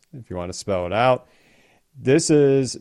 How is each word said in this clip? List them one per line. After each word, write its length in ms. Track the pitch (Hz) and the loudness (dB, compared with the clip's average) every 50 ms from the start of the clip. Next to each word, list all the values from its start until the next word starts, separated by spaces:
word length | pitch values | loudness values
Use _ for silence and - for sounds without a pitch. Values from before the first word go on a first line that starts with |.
| _ _ | _ _
if 180 | 156 127 113 - | -20 -20 -16 -12
you 60 | 90 | -10
want 160 | 87 87 92 | -10 -10 -10
to 60 | 85 | -12
spell 280 | - - 104 95 90 87 | -12 -6 -4 -4 -4 -4
it 80 | 87 98 | -4 -2
out. 340 | 110 123 131 127 123 - _ _ _ _ _ _ _ _ _ _ _ _ _ _ | 0 2 2 2 0 -4 _ _ _ _ _ _ _ _ _ _ _ _ _ _
This 360 | 131 113 127 143 165 - - | -6 0 2 2 2 4 4
is 440 | 156 147 143 135 135 135 131 117 - - | 4 4 4 4 2 2 0 -2 -8 -10